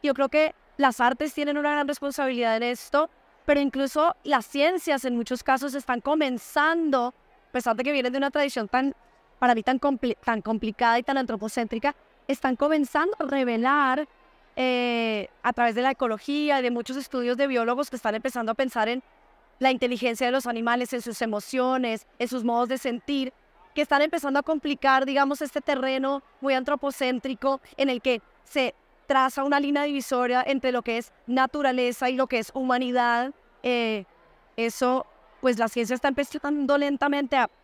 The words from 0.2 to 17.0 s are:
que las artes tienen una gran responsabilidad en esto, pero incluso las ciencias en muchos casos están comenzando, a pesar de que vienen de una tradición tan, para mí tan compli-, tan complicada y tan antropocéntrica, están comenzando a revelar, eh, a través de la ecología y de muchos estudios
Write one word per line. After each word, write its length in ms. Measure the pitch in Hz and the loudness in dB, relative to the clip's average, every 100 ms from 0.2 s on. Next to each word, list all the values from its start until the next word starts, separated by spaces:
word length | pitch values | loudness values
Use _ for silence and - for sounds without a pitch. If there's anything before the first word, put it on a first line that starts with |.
| 269 | 2
que 260 | 302 311 - _ - | 4 2 -2 _ 2
las 240 | 277 240 | 2 4
artes 320 | 247 254 302 | 2 2 -4
tienen 240 | - 294 294 | -2 -2 0
una 140 | 294 | 0
gran 160 | 294 285 | 0 -2
responsabilidad 680 | 294 285 277 269 247 233 226 | -2 -4 -2 -2 0 0 0
en 80 | |
esto, 440 | 240 247 - 285 320 _ _ _ - | 0 -4 0 0 0 _ _ _ 2
pero 140 | 285 | 2
incluso 560 | 285 262 277 302 320 - | 2 0 -2 2 0 0
las 200 | - 277 208 | 0 0 0
ciencias 580 | 277 294 370 - 277 | 0 2 2 -2 -2
en 120 | 262 240 | 0 -4
muchos 280 | 220 254 | -4 -4
casos 300 | - 262 277 | 0 0 0
están 260 | 269 254 240 | -8 -4 -4
comenzando, 1120 | - 311 285 247 - 302 302 330 320 269 240 - _ _ _ | 0 0 0 -2 -4 0 2 2 2 2 0 -6 _ _ _
a 40 | |
pesar 240 | 254 240 226 | -4 -2 0
de 80 | |
que 80 | 262 | 0
vienen 180 | 294 247 | 0 0
de 80 | 262 | 0
una 140 | 277 | 0
tradición 340 | 294 285 254 214 | 0 0 -2 -2
tan, 280 | 254 277 - _ _ _ _ | 0 0 -4 _ _ _ _
para 160 | 247 | 2
mí 80 | 233 | 4
tan 160 | 214 262 | 2 0
compli-, 380 | 285 269 247 214 | 0 0 -2 -2
tan 180 | - 226 | -2 -2
complicada 560 | 214 220 220 208 233 233 | 0 -2 -2 2 2 4
y 60 | |
tan 120 | 240 269 | 2 -2
antropocéntrica, 760 | 247 226 214 254 226 226 277 - _ _ - | -2 -4 -4 -4 -4 -2 -2 -4 _ _ -6
están 300 | 269 262 247 | -2 -2 0
comenzando 580 | 294 311 269 302 339 415 | 2 2 2 0 0 -2
a 40 | |
revelar, 840 | 269 277 247 226 247 285 269 254 302 _ _ _ _ - | -2 0 0 0 2 2 2 0 -4 _ _ _ _ -2
eh, 720 | 254 247 247 233 226 214 190 _ | 0 0 0 0 0 -2 -6 _
a 80 | 233 | -2
través 240 | 247 240 226 | 2 2 2
de 60 | |
la 100 | 254 | 0
ecología 640 | 269 247 214 - 294 294 277 | 0 -2 -2 -4 -2 2 2
y 40 | |
de 100 | 247 | 2
muchos 240 | 240 233 | -2 -4
estudios 400 | 262 | -8